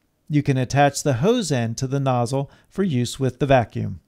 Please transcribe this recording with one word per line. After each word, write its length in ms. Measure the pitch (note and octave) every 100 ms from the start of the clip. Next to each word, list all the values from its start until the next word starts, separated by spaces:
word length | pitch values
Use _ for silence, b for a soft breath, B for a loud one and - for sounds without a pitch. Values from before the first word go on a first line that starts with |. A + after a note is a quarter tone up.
| _ _ _
you 140 | D3
can 140 | C#3 C3
attach 460 | B2 C#3 C#3+ -
the 120 | D3+
hose 380 | A#2 F3+ B3 E3+
end 240 | C3 A2+ A2+
to 100 | C3
the 140 | C#3
nozzle 500 | C3+ B2 A#2 C3 C#3+ b b
for 140 | -
use 380 | G3 B2+ A#2+ -
with 180 | C3 -
the 80 | C#3
vacuum. 540 | C3 G#2+ - G#2+ F#2